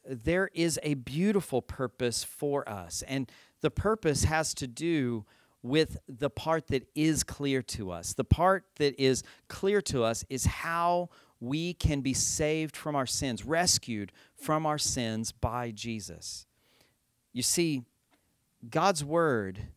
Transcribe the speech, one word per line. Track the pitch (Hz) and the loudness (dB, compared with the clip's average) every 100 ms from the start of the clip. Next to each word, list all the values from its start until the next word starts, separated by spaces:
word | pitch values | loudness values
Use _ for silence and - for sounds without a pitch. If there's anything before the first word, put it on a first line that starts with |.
| - | -10
There | 131 120 180 190 | -4 0 2 0
is | 160 170 156 | 2 0 2
a | 151 | -2
beautiful | 143 120 143 196 196 - 127 | -2 -2 2 4 2 2 -2
purpose | - - 127 - 123 110 | -2 -6 -6 -2 -2 -2
for | - - 147 143 - | -6 -4 -2 -2 -2
us, | 101 87 - - | -10 -8 -10 -4
and | 135 127 - - _ | -4 -4 -10 -20 _
the | 156 | -2
purpose | - 196 220 160 135 151 | 2 2 2 2 2 2
has | 160 156 - | 2 0 -4
to | 131 | -6
do | 117 165 160 123 113 104 _ _ _ | -4 0 2 2 -2 -6 _ _ _
with | 120 151 156 - - | 0 2 2 -2 -12
the | 123 143 | -4 -4
part | - 156 160 - | -2 -2 -2 0
that | 135 - | -2 -2
is | 151 156 147 | 0 2 2
clear | - - 143 135 | -2 -4 0 0
to | 120 - 95 | -2 -8 -6
us. | 87 85 | -8 -8
The | - 127 | -4 2
part | - 180 190 - - | 6 6 4 -2 0
that | 143 131 | 0 4
is | 135 123 - - _ | 4 4 -2 -20 _
clear | - 196 208 | -2 2 2
to | - 135 | 2 2
us | 113 113 - | 2 0 -6
is | 131 | -2
how | - - 165 170 175 175 175 - _ _ | -2 0 -4 0 2 2 -2 -10 _ _
we | 120 151 175 | -4 -2 -2
can | 170 - 143 | 0 0 2
be | 135 | 0
saved | 127 - - 151 160 156 - | 0 0 0 0 0 -2 -6
from | 175 147 | -4 -2
our | 127 | -2
sins, | - 135 113 113 | -2 -2 -4 0
rescued | 160 180 - - 107 101 - - - | 2 4 2 0 -6 -6 -12 -20 -10
from | - 156 156 | -2 0 0
our | 151 | -2
sins | - 135 113 110 113 | -2 -2 -2 -2 -6
by | - 120 120 120 | -4 -4 -4 -6
Jesus. | 107 117 110 90 80 - - - _ _ _ _ _ _ _ _ | -8 -8 -8 -8 -14 -12 -14 -16 _ _ _ _ _ _ _ _
You | 120 | -2
see, | 123 - 170 139 120 _ _ _ _ _ _ _ 120 | 0 2 2 0 -6 _ _ _ _ _ _ _ -4
God's | 160 185 165 143 | 2 2 2 0
word | 165 165 117 98 95 - | 2 4 2 0 -8 -12